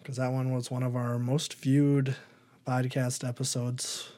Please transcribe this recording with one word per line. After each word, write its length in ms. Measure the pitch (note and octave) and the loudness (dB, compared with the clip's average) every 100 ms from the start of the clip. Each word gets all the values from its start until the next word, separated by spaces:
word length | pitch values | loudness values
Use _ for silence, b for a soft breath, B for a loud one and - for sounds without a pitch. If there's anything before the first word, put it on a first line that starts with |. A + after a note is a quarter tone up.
'cause 120 | - B2+ | -6 -2
that 140 | B2+ | 0
one 220 | C3 B2+ | 0 0
was 180 | B2+ A#2+ | 0 -2
one 140 | B2+ | -2
of 100 | B2+ | -2
our 240 | B2 A#2+ A#2+ | 0 0 0
most 360 | B2 D3 - | 0 0 -2
viewed 600 | - C3+ C#3 C#3+ C#3+ C3+ C3 B B B B | -4 2 6 6 4 2 -2 B B B B
podcast 600 | - B2+ B2+ C3+ B2 B2+ - | -2 0 0 0 -2 -2 -4
episodes, 840 | A#2+ B2+ B2+ B2 B2 - - - | -4 -4 -2 -2 -4 -6 -8 -10